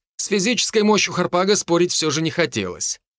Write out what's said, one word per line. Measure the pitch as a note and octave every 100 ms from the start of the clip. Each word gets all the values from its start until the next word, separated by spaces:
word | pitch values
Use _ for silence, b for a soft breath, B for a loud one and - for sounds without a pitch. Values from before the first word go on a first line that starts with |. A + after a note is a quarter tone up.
| _ -
С | -
физической | G3+ F#3 A#3+ - A3
мощью | G#3 G#3 -
Харпага | - E3+ F3+ F#3+ G#3
спорить | - E3+ F3
все | - D#3
же | D3
не | D#3+
хотелось. | - F#3+ A2+ F#2 D#2+ - - _